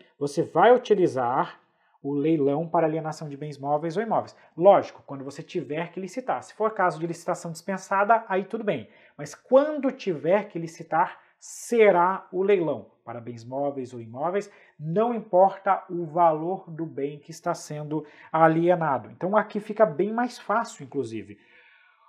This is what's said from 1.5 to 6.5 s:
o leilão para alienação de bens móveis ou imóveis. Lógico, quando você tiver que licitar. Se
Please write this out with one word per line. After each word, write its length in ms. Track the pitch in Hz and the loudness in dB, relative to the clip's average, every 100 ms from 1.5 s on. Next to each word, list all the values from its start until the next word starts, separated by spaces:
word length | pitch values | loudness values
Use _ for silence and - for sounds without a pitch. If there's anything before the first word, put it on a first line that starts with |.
| - _ _ _ _ | -8 _ _ _ _
o 100 | 139 | -6
leilão 540 | 143 156 160 139 143 170 | -2 0 2 2 0 0
para 220 | 175 160 | 0 0
alienação 400 | 160 151 151 151 | -2 -6 -10 -12
de 80 | 139 | -12
bens 200 | 151 135 | -12 -8
móveis 400 | 139 151 165 165 | -2 -2 -2 -4
ou 60 | |
imóveis. 340 | 226 151 110 - _ - | -2 -2 -4 -12 _ 4
Lógico, 440 | 196 170 - - - | 8 8 4 -8 -14
quando 160 | 139 | -14
você 220 | 135 - | -12 -14
tiver 480 | - 180 127 151 170 | -10 -8 -6 -6 -8
que 80 | 190 | -8
licitar. 420 | 190 262 254 127 | -10 -8 -6 -6
Se 100 | - | -8